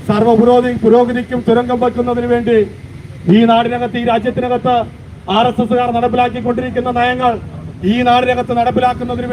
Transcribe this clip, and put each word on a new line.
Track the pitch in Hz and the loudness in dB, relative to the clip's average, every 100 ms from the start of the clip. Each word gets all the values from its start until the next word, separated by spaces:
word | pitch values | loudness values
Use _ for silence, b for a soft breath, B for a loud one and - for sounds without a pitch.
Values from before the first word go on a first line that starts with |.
| - | -2
സർവ്വ | 208 226 226 | 0 4 4
പുരോഗതി, | 240 247 247 233 | 6 4 2 0
പുരോഗതിക്കും | 220 233 240 247 233 254 240 | 4 4 4 -2 -4 -4 0
തുരങ്കം | 233 247 247 | 0 0 0
വയ്ക്കുന്നതിന് | 247 247 247 240 240 | -2 -2 -2 -2 0
വേണ്ടി | 240 233 226 202 - - - - - 175 208 | 0 2 2 0 -4 -18 -18 -18 -6 2 4
ഈ | 233 | 6
നാടിനകത്ത്, | 226 233 240 240 240 | 4 2 -2 -4 -2
ഈ | 240 | 0
രാജ്യത്തിനകത്ത് | 233 233 254 247 247 254 247 214 - - - - 202 | 0 0 -2 -2 -2 0 0 -2 -10 -20 -14 -2 0
ആർ | 240 | 2
എസ് | - | 0
എസുകാർ | 240 247 247 233 | 0 0 0 0
നടപ്പിലാക്കിക്കൊണ്ടിരിക്കുന്ന | 240 247 247 240 233 233 254 247 247 240 | 0 0 0 -2 -4 -4 -4 -4 -4 0
നയങ്ങൾ | 247 247 247 214 - - - - 185 | -2 0 0 -2 -6 -14 -14 -6 -2
ഈ | 240 247 | 0 2
നാടിനകത്ത് | 247 254 247 247 240 | 2 2 0 -2 -2
നടപ്പിലാക്കുന്നതിന് | 233 247 247 247 247 247 247 | 0 0 0 -2 -6 -6 -6